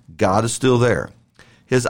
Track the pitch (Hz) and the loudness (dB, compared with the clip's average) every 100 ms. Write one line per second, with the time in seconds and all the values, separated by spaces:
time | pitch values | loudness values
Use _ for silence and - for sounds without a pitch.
0 | - 80 101 98 113 - 135 123 120 87 | -18 -4 0 0 -2 -2 0 2 2 0
1 | - - _ _ - _ - 127 | -6 -14 _ _ -20 _ -4 -2